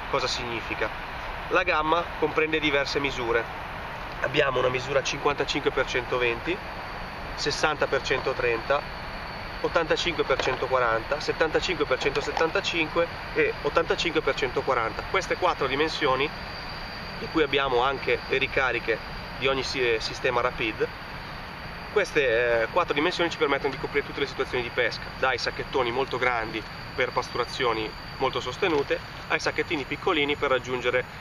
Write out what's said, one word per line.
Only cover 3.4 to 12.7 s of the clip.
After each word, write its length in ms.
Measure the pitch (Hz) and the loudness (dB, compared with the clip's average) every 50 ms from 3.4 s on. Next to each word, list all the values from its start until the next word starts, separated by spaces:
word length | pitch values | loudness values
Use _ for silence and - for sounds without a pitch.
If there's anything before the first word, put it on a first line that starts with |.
| 113 - - - - - - - - - - - - - - - | 0 -2 -6 -8 -10 -8 -8 -10 -10 -10 -10 -10 -10 -10 -6 -4
Abbiamo 380 | - 139 127 151 147 139 127 127 | -2 0 2 4 4 4 4 4
una 100 | 123 127 | 2 2
misura 340 | 127 127 123 131 139 139 123 | 2 0 -2 0 0 2 2
cinquantacinque 680 | - - 139 - 147 143 139 139 - - 147 139 143 | 2 -2 0 0 0 0 2 0 -2 -2 0 0 0
per 140 | - 135 127 | 2 2 0
centoventi, 680 | - - 127 120 - 131 123 123 120 117 117 - 156 180 - - - - - - - - - - - - - - - - | 0 0 -2 -2 -2 0 0 2 0 0 0 -2 -4 -4 -4 -6 -8 -10 -10 -10 -10 -10 -10 -10 -10 -10 -10 -10 -8 -6
sessanta 500 | - - 147 139 - - 156 151 151 147 | -4 -2 -2 0 2 2 2 2 2 2
per 180 | - 143 131 - | 2 2 0 2
centotrenta, 800 | - 139 131 - 139 131 - 123 120 117 113 - - 139 147 - - - - - - - - - - - - - - - - | 2 0 0 2 0 0 2 2 2 2 0 2 2 0 0 0 -4 -8 -10 -10 -8 -8 -8 -8 -10 -10 -10 -10 -10 -6 -4
ottantacinque 640 | - 156 - 175 165 160 170 151 - 170 156 147 147 | -4 0 2 2 2 4 2 2 2 2 0 2 2
per 180 | - 135 - | 2 2 2
centoquaranta, 800 | - - 127 123 139 123 131 127 123 117 110 113 110 - 139 - | 2 2 0 0 0 2 2 4 4 4 2 2 0 0 -2 -2
settantacinque 640 | - - - - 160 160 156 160 - - 180 147 147 | 0 -2 0 2 2 2 2 2 2 0 0 0 2
per 160 | - 131 - | 2 2 2
centosettantacinque 1040 | - 143 131 143 131 147 - - 170 165 - 202 - - | 2 0 0 0 0 0 0 2 2 2 2 0 0 0